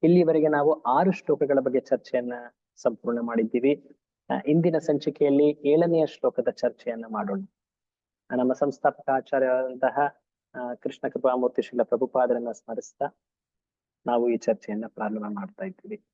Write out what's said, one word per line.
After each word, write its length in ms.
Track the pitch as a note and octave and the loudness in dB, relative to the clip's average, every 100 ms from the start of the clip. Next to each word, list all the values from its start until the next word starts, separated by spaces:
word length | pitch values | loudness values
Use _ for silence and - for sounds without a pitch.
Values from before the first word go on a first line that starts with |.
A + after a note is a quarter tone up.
ಇಲ್ಲಿವರೆಗೆ 460 | E3 F3 E3 D#3+ D#3 | 6 6 6 4 4
ನಾವು 320 | D3+ C#3+ D#3 | 2 2 0
ಆರು 300 | - C3+ F#3 | 2 2 2
ಶ್ಲೋಕಗಳ 480 | F#3 - D3 C#3 C3+ | 0 -2 -2 2 0
ಬಗ್ಗೆ 200 | C3 B2+ | 0 -2
ಚರ್ಚೆಯನ್ನ 520 | - B2+ - B2+ B2 A#2+ A#2+ _ _ _ | -2 -4 -2 -6 -4 -10 -14 _ _ _
ಸಂಪೂರ್ಣ 420 | C3 A2+ B2 A#2+ | -4 -4 -4 -4
ಮಾಡಿದ್ದೀವಿ. 680 | A#2 A2+ A2+ A#2+ C3 D3 - _ _ _ _ | -2 -2 0 0 0 -2 -6 _ _ _ _
ಆ, 20 | C3+ C3+ | -6 0
ಇಂದಿನ 320 | D#3 E3+ D#3+ | 2 2 0
ಸಂಚಿಕೆಯಲ್ಲಿ 720 | D3+ D3 D3 C#3+ D3 C#3 D3 D3 C#3 | 0 -2 -2 0 2 4 4 2 2
ಏಳನೆಯ 380 | D3+ E3+ E3 D3+ | 4 4 2 0
ಶ್ಲೋಕದ 420 | - B2+ - A#2+ | 0 -4 -2 -4
ಚರ್ಚೆಯನ್ನ 560 | - B2 - - A2+ A2+ | -2 -4 -4 -10 -10 -8
ಮಾಡೋಣ. 320 | A2 G2+ G2 G2 _ _ _ _ _ _ _ _ | -6 -4 -6 -8 _ _ _ _ _ _ _ _
ಆ, 40 | |
ನಮ್ಮ 180 | B2+ B2+ | -2 0
ಸಂಸ್ಥಾಪಕ 580 | C3 C#3+ C3+ D3 C3 B2+ | 0 -2 0 -2 -2 -2
ಆಚಾರ್ಯರಾದಂತಹ, 880 | C3+ - C#3 C3 B2+ C3 B2+ C3 B2+ C#3+ - _ _ _ | -2 0 0 2 0 -2 0 -2 2 -2 -2 _ _ _
ಆ, 200 | B2+ B2 | -12 -10
ಕೃಷ್ಣ 340 | B2 - - C3 | -8 -8 -6 -6
ಕೃಪಾಮೂರ್ತಿ 540 | B2+ B2+ B2+ B2+ - | -2 0 2 0 -2
ಶ್ರೀಲ 200 | A#2 B2 | -6 -2
ಪ್ರಭುಪಾದರನ್ನ 680 | A#2 A#2+ B2+ C3 B2 A#2+ A#2+ | 0 0 0 0 0 0 -2
ಸ್ಮರಿಸ್ತಾ 560 | A2 - A2+ - _ C#3+ _ _ _ _ _ _ _ _ _ - | -10 -10 -12 -12 _ -8 _ _ _ _ _ _ _ _ _ -2
ನಾವು 220 | A#2+ A#2+ | 0 0
ಈ 80 | A2+ | 0
ಚರ್ಚೆಯನ್ನ 480 | - G#2+ - G#2+ A2 | 0 -2 -4 -10 -10
ಪ್ರಾರಂಭ 360 | - G#2+ G#2+ G#2+ | -8 -6 -6 -8
ಮಾಡ್ತಾ 360 | G3+ G3 - | -8 -10 -10
ಇದ್ದೀವಿ. 400 | F#3+ F#3 G#3 G#3 _ | -12 -12 -16 -16 _